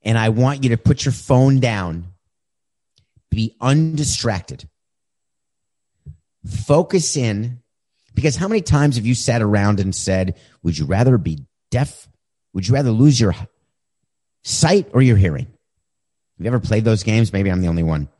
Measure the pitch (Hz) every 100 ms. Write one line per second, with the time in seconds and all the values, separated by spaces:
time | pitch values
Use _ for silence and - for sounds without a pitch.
0 | 107 113 113 110 127 139 135 113 - 127
1 | - 123 - 127 135 135 123 104 90 82
2 | 87 _ _ _ _ _ _ _ _ _
3 | _ _ _ 110 110 _ 123 147 160 156
4 | 147 - 120 95 - 65 - _ _ _
5 | _ _ _ _ _ _ _ _ _ _
6 | - - _ _ - - - 147 170 190
7 | 156 151 120 101 117 123 _ _ _ _
8 | _ - 151 120 190 220 175 147 147 120
9 | 110 123 - 120 107 104 101 101 95 90
10 | - 92 92 - _ _ 85 78 71 95
11 | 123 123 82 76 67 _ _ 123 143 -
12 | - _ _ _ _ 95 92 135 135 110
13 | 143 127 107 82 - _ _ _ _ _
14 | _ _ _ _ - - 156 277 - 120
15 | 131 104 95 73 - _ _ _ _ _
16 | _ _ _ _ 90 123 90 107 113 110
17 | - 110 113 98 98 90 87 85 82 76
18 | 73 _